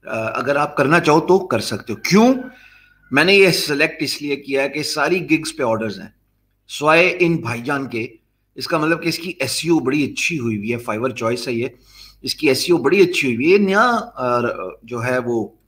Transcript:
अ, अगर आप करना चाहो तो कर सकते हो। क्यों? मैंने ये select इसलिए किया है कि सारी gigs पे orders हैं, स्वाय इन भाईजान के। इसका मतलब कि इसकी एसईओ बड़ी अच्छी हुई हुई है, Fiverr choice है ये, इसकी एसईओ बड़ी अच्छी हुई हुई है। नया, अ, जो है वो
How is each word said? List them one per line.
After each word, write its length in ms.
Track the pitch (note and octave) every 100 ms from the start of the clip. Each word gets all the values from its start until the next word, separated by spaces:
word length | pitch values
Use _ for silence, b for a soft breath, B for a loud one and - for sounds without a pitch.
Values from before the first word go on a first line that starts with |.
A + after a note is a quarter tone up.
| -
अ, 240 | A2+ A2 -
अगर 200 | C3 C#3+
आप 180 | D3 -
करना 200 | C3 E3+
चाहो 220 | E3 D3+
तो 180 | - F#3
कर 220 | F3+ A#2+
सकते 320 | - G#2+ -
हो। 80 | G#2+ -
क्यों? 360 | F#3 A#3 C4 - B B B B B _
मैंने 240 | C3+ E3+ G3+
ये 160 | F#3+
select 500 | - - C#3+ D#3 -
इसलिए 340 | D3 - D3 C#3
किया 260 | C3+ C3+
है 60 | C#3
कि 140 | C#3+
सारी 380 | D3 D#3 D3 F#3
gigs 320 | D3 D#3+ D#3
पे 100 | -
orders 360 | B2+ A2+ A2 F#2+
हैं, 160 | F2 _ _ _ _ _ _
स्वाय 400 | - D3 D#3+ F3+
इन 300 | F3+ F3 E3
भाईजान 500 | A2+ A#2 A#2+ C#3+ C3+
के। 300 | A#2 A#2 - _ _ _ -
इसका 220 | - E3
मतलब 240 | D3+ E3
कि 60 | E3
इसकी 280 | D#3+ - -
एसईओ 380 | C3 - D#3 E3
बड़ी 300 | B2+ D3 C3+
अच्छी 260 | - - E3
हुई 200 | A#2 G#2+
हुई 140 | G#2+
है, 80 | A#2
Fiverr 340 | A#2 G#2+ B2+
choice 360 | A2+ A2+ A#2+ C3+
है 60 |
ये, 200 | A#2 C3 - B B B B
इसकी 240 | C3 - D#3
एसईओ 300 | B2+ - E3+
बड़ी 240 | - G3
अच्छी 240 | F3+ - C#3
हुई 100 | A#2
हुई 160 | D3
है। 60 | G3
नया, 260 | G3 G3 B3
अ, 600 | A#3+ - - B2+ A#2+ A#2+ - F#2 -
जो 140 | A2+ A#2+
है 200 | A2+ B2+
वो 400 | A#2+ A#2 G2+ _